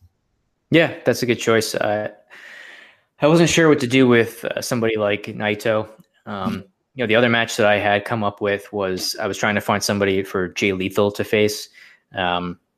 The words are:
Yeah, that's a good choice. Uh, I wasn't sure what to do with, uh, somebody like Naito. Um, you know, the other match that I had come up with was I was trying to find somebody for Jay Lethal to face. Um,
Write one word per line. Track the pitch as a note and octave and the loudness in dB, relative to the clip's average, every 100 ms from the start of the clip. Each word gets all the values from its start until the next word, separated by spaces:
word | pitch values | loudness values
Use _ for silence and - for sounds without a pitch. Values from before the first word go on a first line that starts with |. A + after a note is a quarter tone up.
| _ _ _ _ _ _ _ | _ _ _ _ _ _ _
Yeah, | D3+ D#3 - - | 0 0 0 -2
that's | A#2+ | 0
a | A#2+ | -2
good | A2+ | -2
choice. | - A2+ - - | 2 0 0 -2
Uh, | - G#2 G#2+ - _ - - - - - - _ _ _ | -2 -4 -6 -12 _ -20 -20 -20 -20 -20 -20 _ _ _
I | D3 | 4
wasn't | E3+ E3+ | 4 4
sure | - D#3+ | 4 4
what | D3 | 4
to | B2 | 2
do | C3 B2+ | 4 6
with, | A#2+ A2+ - | 6 2 -4
uh, | - - | -8 -6
somebody | - B2 A2+ A2 | -4 -2 -2 0
like | G#2 G#2 - | 0 -2 -6
Naito. | F#2+ G#2+ G#2 A#2 G#2+ G#2+ - _ _ - | -6 -4 -2 -2 -2 -4 -12 _ _ -14
Um, | G2+ F#2+ F#2+ - _ _ B2+ | -8 -6 -6 -10 _ _ -6
you | |
know, | A#2 | 0
the | A2 | 2
other | A#2+ | 4
match | A#2 A#2 - | 2 0 2
that | G#2 | 2
I | G#2 | 2
had | G2+ G2+ | 2 0
come | G#2 A#2 | -2 -4
up | G2+ - | -4 -4
with | G#2 G2+ - | -4 -4 -6
was | G#2 F#2+ F#2 - - | -6 -4 -4 -6 -6
I | G#2+ | -6
was | F#2+ | -2
trying | A2 | -2
to | G#2 | 0
find | - G2+ | 0 -2
somebody | - G#2 G2 F#2+ | -2 0 0 0
for | G2 G2 F2+ | -2 -4 -6
Jay | - G#2 | -2 -2
Lethal | F#2+ F#2+ F#2+ G2+ | -2 -2 0 0
to | G2+ | -2
face. | G2+ A2 G#2 G#2 - _ - _ _ | -2 2 2 -2 -12 _ -20 _ _
Um, | G2 F2+ F2 F2+ E2+ _ | -6 -4 -2 -4 -10 _